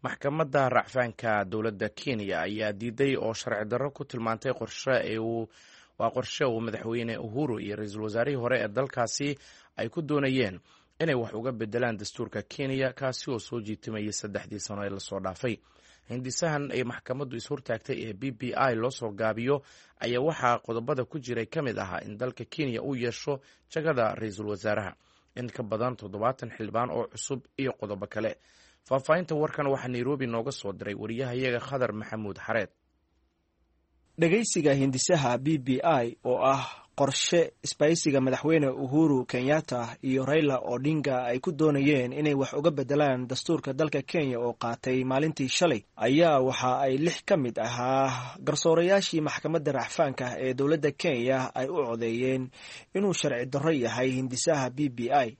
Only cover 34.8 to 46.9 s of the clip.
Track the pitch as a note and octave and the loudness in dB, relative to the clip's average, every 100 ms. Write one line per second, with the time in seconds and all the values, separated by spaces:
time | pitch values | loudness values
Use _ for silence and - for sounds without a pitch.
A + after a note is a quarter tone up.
34.8 | C3+ B2+ - F3 C3 B2 C#3 D#3 B2+ B2+ | 4 2 2 2 4 0 2 0 2 2
35.8 | E3 D3+ A#2+ - - B2+ C3 C3+ B2+ - | 4 2 2 -4 0 2 4 2 -2 -12
36.8 | - - C#3 - - F3 D#3+ _ - - | -16 0 2 2 2 4 4 _ -8 2
37.8 | D3 E3 - C#3 C3 B2+ D3 D#3+ C#3 C3 | 4 4 4 4 4 2 4 4 4 0
38.8 | C#3 C#3+ D#3+ C3+ B2 B2 B2+ D#3 D#3 B2 | 0 4 6 4 2 0 2 2 2 -4
39.8 | A#2+ A#2 C3+ C3 C3 D#3 D3 C3 - B2 | -4 -4 0 0 4 4 4 2 0 -2
40.8 | C#3 D#3 C#3+ B2+ B2 B2 F#3 D3 D#3 C#3+ | 2 2 2 0 0 0 -2 2 4 6
41.8 | C#3 C#3+ B2 C3+ D3+ C#3 C3 C#3+ D#3 C#3+ | 4 4 2 0 2 2 0 2 2 2
42.8 | C3 D3 D3 B2+ B2 B2+ - E3 - C3 | 0 4 4 2 -2 -6 0 0 0 0
43.8 | D#3 D3 C3 F3+ C#3+ A#2+ A#2+ A#2 A#2+ A#2 | 0 0 -2 -2 0 0 -2 -2 -4 -4
44.8 | - C3 B2+ C3 D#3 D3+ C3 - F3 A#2+ | 0 0 2 2 2 0 -2 2 2 2
45.8 | - - A2+ C#3+ E3+ C#3+ C3 B2+ C3 B2+ | -4 -2 4 6 6 6 4 2 0 2
46.8 | C#3 | 2